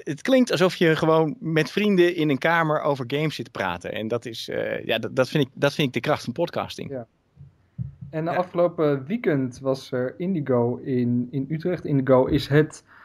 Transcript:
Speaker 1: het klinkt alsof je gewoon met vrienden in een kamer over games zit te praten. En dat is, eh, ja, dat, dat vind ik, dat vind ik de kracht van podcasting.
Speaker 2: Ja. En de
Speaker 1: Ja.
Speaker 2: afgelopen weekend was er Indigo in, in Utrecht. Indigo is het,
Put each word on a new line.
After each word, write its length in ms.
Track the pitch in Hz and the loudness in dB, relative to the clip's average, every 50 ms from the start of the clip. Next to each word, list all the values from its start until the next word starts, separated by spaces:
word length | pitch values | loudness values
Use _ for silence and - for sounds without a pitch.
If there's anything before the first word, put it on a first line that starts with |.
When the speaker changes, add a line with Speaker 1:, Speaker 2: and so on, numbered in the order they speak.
| - | -8
Speaker 1:
het 180 | - 147 - | -8 -8 -6
klinkt 300 | - - 269 262 247 - | 0 2 4 4 4 4
alsof 240 | - 147 180 180 - | 2 2 2 2 2
je 200 | - 180 160 160 | 2 2 4 4
gewoon 400 | 147 - 160 160 160 160 156 135 - | 4 4 4 4 4 4 2 -2 -4
met 320 | - 160 165 156 156 156 | -4 -2 0 0 0 0
vrienden 440 | - 196 208 208 202 180 175 175 175 | 0 0 0 4 4 6 4 4 4
in 140 | 170 151 151 | 2 0 0
een 80 | 143 131 | 0 2
kamer 440 | - 165 170 170 165 156 151 156 | 2 2 2 2 2 2 2 0
over 240 | - 156 143 131 131 120 | 0 0 -2 -2 -2 -4
games 280 | 135 143 156 156 143 | -2 -2 -2 -2 -4
zit 100 | - 120 | -6 -10
te 60 | - | -8
praten. 400 | - - 101 92 87 87 - - | -6 -4 -4 -4 -4 -4 -6 -8
En 160 | - - 107 110 | -6 -6 -4 -4
dat 180 | 120 120 - | -4 -4 -4
is, 240 | 120 113 - - - | -8 -12 -10 -10 -6
eh, 360 | - 117 113 110 110 110 113 | -6 -4 -4 -4 -4 -6 -4
ja, 140 | - 113 113 | -2 -2 -2
dat, 160 | 110 107 120 | -4 -2 -2
dat 140 | 135 131 - | 0 0 0
vind 140 | - 160 139 | 0 0 -2
ik, 40 | - _ | -2 _
dat 200 | - 139 143 143 | -2 -2 0 0
vind 140 | - 160 131 | 0 -2 -2
ik 60 | - | -2
de 60 | 123 | -4
kracht 240 | - 156 147 - - | -2 -2 -2 -2 -2
van 100 | - 120 | -6 -6
podcasting. 560 | - 170 165 - 117 98 - - - - - | -4 -4 -4 -4 -6 -6 -6 -8 -10 -12 -10
Speaker 2:
Ja. 180 | 135 127 117 - _ _ _ _ _ - - - _ _ _ _ _ - - - - - - - | -10 -12 -12 -14 _ _ _ _ _ -20 -20 -20 _ _ _ _ _ -12 -12 -12 -14 -16 -16 -10
En 160 | - 160 156 | -8 -6 -4
de 60 | 165 | -2
Speaker 1:
Ja. 60 | 170 170 | -2 -2
Speaker 2:
afgelopen 680 | 180 - - 170 175 175 170 175 160 147 143 139 131 | -4 -2 0 0 0 0 2 2 0 2 2 0 -2
weekend 540 | 139 208 240 240 - 156 139 131 123 120 - | -4 -6 -2 0 0 0 0 0 -2 -6 -4
was 320 | 131 135 131 135 - - | -2 -2 -2 -2 -4 -4
er 220 | - 127 123 127 - - | -4 -4 -2 -4 -4 -4
Indigo 580 | 175 180 190 160 143 131 127 120 120 120 123 | -4 -2 -2 -2 0 2 2 4 4 2 0
in, 520 | 123 - 147 131 123 123 120 120 120 123 120 | -2 -4 -2 0 0 2 2 2 0 0 -2
in 140 | - 139 135 139 | -4 -6 -4 -4
Utrecht. 360 | 156 156 - 175 180 - - | -4 -4 -2 -4 -4 -4 -2
Indigo 400 | - 147 135 131 131 131 127 131 | 0 0 2 4 6 6 6 6
is 220 | - - 135 120 - | 4 2 0 2 4
het, 360 | 135 151 151 151 - - - _ - - - | 4 4 4 2 0 -12 -20 _ -20 -20 -20